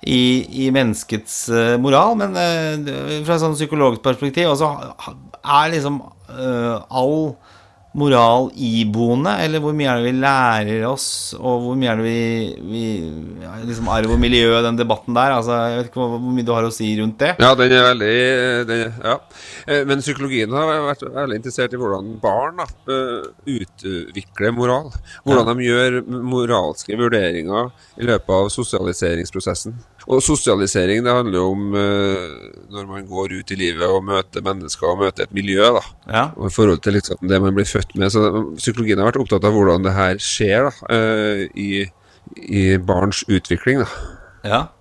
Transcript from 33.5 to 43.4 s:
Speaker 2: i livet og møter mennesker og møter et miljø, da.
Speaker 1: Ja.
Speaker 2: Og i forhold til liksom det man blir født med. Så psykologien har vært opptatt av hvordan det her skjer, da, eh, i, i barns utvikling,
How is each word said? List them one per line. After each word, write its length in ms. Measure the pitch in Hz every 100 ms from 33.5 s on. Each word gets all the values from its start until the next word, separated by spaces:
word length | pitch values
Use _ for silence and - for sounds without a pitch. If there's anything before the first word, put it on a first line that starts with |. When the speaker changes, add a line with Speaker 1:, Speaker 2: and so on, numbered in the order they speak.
Speaker 2:
i 40 | 95
livet 320 | 90 82 87
og 160 | 95
møter 380 | 95 98 95 -
mennesker 420 | 95 95 80 - 85
og 80 | 92
møter 240 | 98 -
et 100 | 95
miljø, 300 | 101 98 98 110
da. 80 | 117 - - -
Speaker 1:
Ja. 180 | 110 139 160
Speaker 2:
Og 140 | 98
i 20 |
forhold 300 | 92 107 82
til 100 | 107
liksom 240 | 101 - 90 90
det 140 | 95
man 140 | 98
blir 100 | 98
født 300 | 98 104 95 -
med. 140 | 98
Så 420 | 107 107 101 90 80
psykologien 400 | - 113 110 98
har 120 | 104
vært 120 | 135
opptatt 200 | 123 101
av 80 | 104
hvordan 280 | 107 98 98
det 100 | 95
her 200 | 95 95 95
skjer, 520 | - - 107 104 139
da, 260 | - -
eh, 540 | 117 110 110 107 104 92 -
i, 340 | 101 98 98 _ _ _ - -
i 400 | - 101 95 95
barns 480 | 90 92 98 98 -
utvikling, 500 | 98